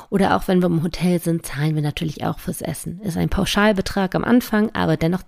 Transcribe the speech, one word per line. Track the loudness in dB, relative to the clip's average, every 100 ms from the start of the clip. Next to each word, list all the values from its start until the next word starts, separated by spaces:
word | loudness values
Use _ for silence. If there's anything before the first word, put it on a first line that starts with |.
| -4
oder | 0 2 2
auch | 4
wenn | 4
wir | 4
im | 2
Hotel | 0 0 0 2
sind, | 0 -2
zahlen | -4 -2 0
wir | 0
natürlich | -2 -2 -6 -4
auch | -4 -4
fürs | -8 -6
Essen. | -6 -6 -8 -8
Ist | -6 -2
ein | 0
Pauschalbetrag | 2 2 4 4 2 0 -2 0
am | 0
Anfang, | 0 -2 0 0 0
aber | 0 0 2
dennoch | 0 -2